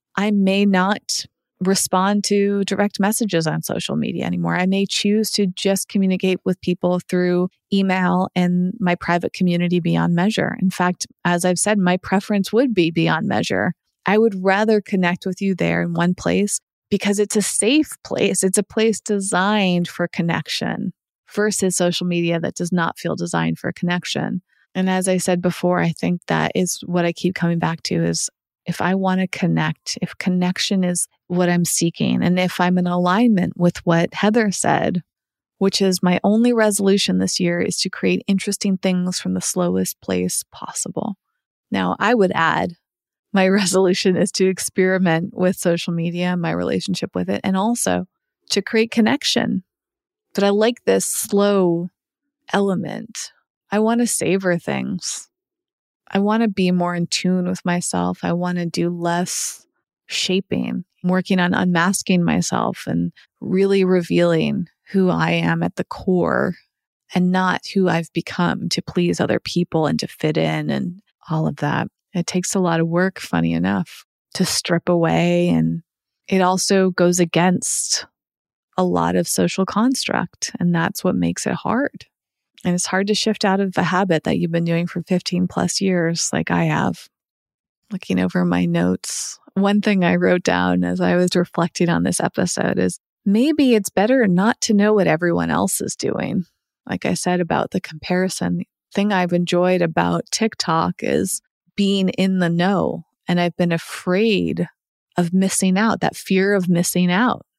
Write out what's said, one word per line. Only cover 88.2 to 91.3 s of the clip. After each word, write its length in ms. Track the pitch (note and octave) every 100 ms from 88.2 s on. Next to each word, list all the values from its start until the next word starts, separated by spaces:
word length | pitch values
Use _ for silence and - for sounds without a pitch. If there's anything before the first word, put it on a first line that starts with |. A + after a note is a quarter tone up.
| F#3 F3+
my 200 | F3+ F3
notes, 720 | F3 E3+ F3 F#3 - - - - -
one 300 | G3 G3 G#3
thing 200 | G#3 G3
I 140 | F3 F3+
wrote 260 | F3+ F3+
down 400 | - F2+ - -
as 180 | F3 F#3
I 160 | F3+ F3+
was 200 | F3+